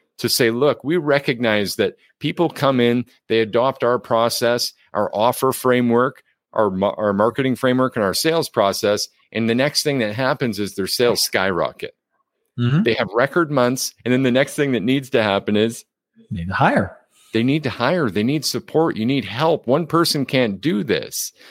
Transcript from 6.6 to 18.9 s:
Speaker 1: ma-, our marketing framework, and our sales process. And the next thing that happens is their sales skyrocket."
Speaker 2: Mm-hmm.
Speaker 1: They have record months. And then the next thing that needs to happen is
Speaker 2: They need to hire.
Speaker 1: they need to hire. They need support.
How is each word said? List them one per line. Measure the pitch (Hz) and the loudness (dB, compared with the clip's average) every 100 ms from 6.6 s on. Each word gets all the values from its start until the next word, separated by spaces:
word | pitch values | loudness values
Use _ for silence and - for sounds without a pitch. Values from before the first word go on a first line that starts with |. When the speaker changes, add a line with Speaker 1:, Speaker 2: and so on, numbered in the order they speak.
| 104 | 0
Speaker 1:
ma-, | 95 98 - | 2 -2 0
our | 104 | -2
marketing | 101 110 117 131 120 | 2 2 2 -2 0
framework, | 131 127 127 123 | 0 2 0 0
and | |
our | 101 90 | -2 0
sales | 160 165 143 | 0 0 -2
process. | - 101 92 104 104 - _ _ | 2 2 2 0 0 -2 _ _
And | 110 113 | -4 0
the | |
next | 117 143 - | 0 0 0
thing | 151 139 | -2 -2
that | 107 104 | -2 -2
happens | 131 147 127 101 | -2 0 -2 -4
is | 101 | -6
their | - 95 | -4 -4
sales | - 120 98 | 2 2 2
skyrocket." | - 107 95 87 69 - - - _ _ _ _ _ - | 0 0 0 0 -2 -4 -14 -14 _ _ _ _ _ -2
Speaker 2:
Mm-hmm. | 120 147 | 0 2
Speaker 1:
They | 117 110 | 2 0
have | 107 | -2
record | 113 139 180 156 | 0 0 2 0
months. | 143 123 135 - - | 2 2 0 -6 -8
And | 120 | -2
then | 127 | 0
the | 131 | 2
next | 123 143 - | 2 0 -2
thing | 143 | -2
that | 120 | 0
needs | 101 135 131 | 0 -2 0
to | 123 | 0
happen | 107 98 - 104 | 2 0 0 0
is | 113 120 - _ _ _ - | 0 -2 -18 _ _ _ -12
Speaker 2:
They | 92 | -8
need | 85 | -6
to | 95 | 0
hire. | 165 285 95 - _ _ _ | 2 2 -2 -8 _ _ _
Speaker 1:
they | 113 | -2
need | 123 151 | 0 0
to | 139 | -2
hire. | 101 120 180 135 | -2 0 0 -2
They | 92 | 0
need | 113 151 - | -2 -2 -4
support. | 120 - 151 160 | -8 -2 0 0